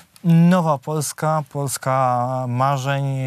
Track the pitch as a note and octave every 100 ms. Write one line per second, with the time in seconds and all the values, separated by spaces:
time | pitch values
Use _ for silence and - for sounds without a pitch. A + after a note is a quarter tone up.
0 | _ _ E3+ E3 E3+ F#3 D#3+ C#3+ - D#3
1 | C#3 - D#3 D#3 D3 C#3+ C#3+ - - C3
2 | B2+ B2 B2 C3 B2+ B2 C3+ C#3 C3 C#3
3 | C#3 C3+